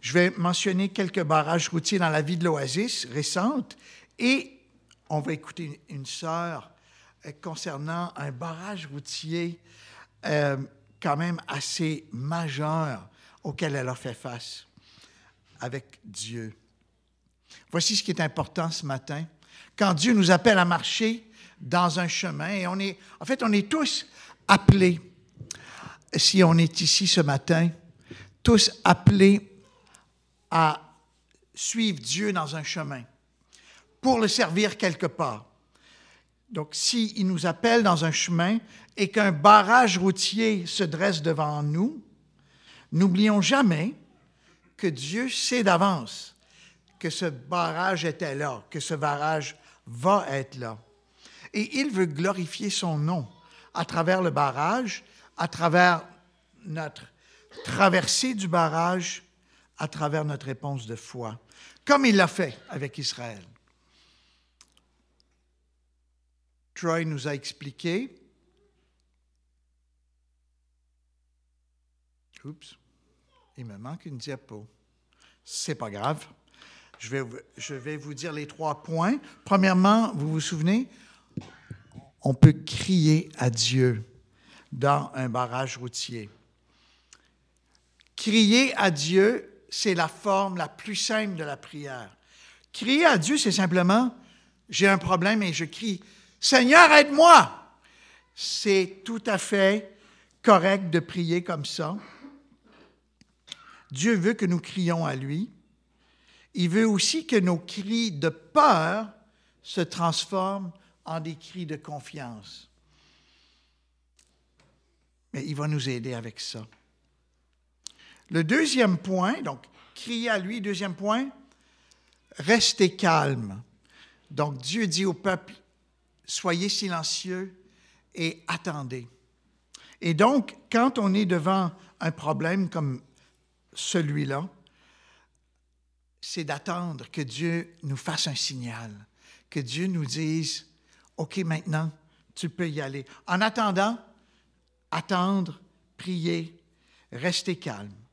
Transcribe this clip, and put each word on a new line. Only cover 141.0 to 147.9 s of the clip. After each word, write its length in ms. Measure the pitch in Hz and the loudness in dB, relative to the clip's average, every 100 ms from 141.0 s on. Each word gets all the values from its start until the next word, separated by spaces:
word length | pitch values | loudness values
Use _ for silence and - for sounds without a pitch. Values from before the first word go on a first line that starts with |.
| _ - | _ -10
OK, 200 | 160 - | -8 -6
maintenant, 540 | 170 160 - 156 160 151 _ _ _ | -4 -4 -4 -4 -4 -8 _ _ _
tu 160 | - 170 | -10 -10
peux 180 | - 175 | -6 -6
y 140 | 147 | -6
aller. » 240 | 139 139 131 - - | -8 -10 -14 -18 -4
En 140 | 180 | 0
attendant, 580 | 214 220 220 185 202 233 - _ _ _ _ _ _ _ _ | 0 0 0 2 0 -2 -12 _ _ _ _ _ _ _ _
attendre, 720 | 160 - 185 180 196 170 - _ _ _ _ | -10 -4 -2 0 0 -4 -8 _ _ _ _
prier, 640 | 180 180 165 170 165 - _ _ _ _ _ | -8 -6 -2 -4 -6 -16 _ _ _ _ _
rester 440 | 123 160 175 - 175 | -6 -4 -4 -4 -8
calme. 360 | - 107 104 | -8 -12 -14